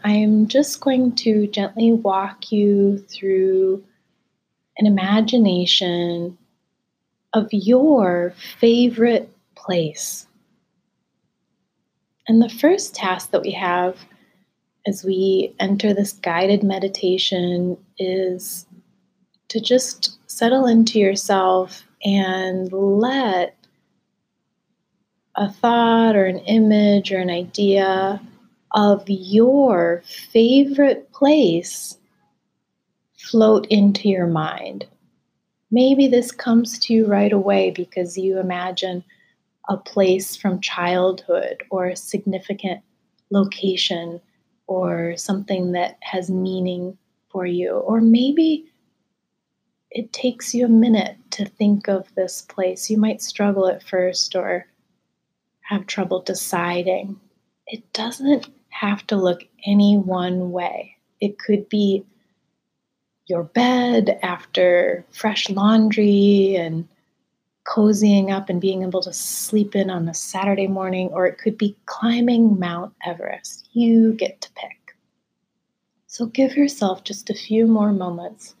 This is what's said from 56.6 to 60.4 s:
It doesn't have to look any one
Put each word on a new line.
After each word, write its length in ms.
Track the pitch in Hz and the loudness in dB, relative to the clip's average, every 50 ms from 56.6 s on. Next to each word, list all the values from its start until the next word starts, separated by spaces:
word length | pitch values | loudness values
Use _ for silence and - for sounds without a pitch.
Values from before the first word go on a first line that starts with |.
| 175 175 175 180 175 185 185 - - 196 196 - _ _ _ _ _ _ _ _ _ | -4 -4 -4 -4 -4 -4 -4 -4 -6 -10 -14 -16 _ _ _ _ _ _ _ _ _
It 260 | - - 226 - _ | -18 -18 -18 -16 _
doesn't 560 | - - 220 233 247 - 269 277 294 247 - - _ _ _ _ | -10 -10 -8 -10 -8 -4 0 0 0 0 -2 -8 _ _ _ _
have 380 | - - - 202 202 202 - | -12 -6 -4 -4 -4 -4 -4
to 100 | - 214 | -4 -2
look 280 | 196 185 180 175 - - _ _ _ - | 0 0 0 -2 -4 -8 _ _ _ -2
any 320 | 202 202 202 202 202 208 | 2 4 4 6 6 4
one 540 | 202 190 185 185 180 180 180 180 180 | 4 2 0 -2 -4 -4 -4 -4 -4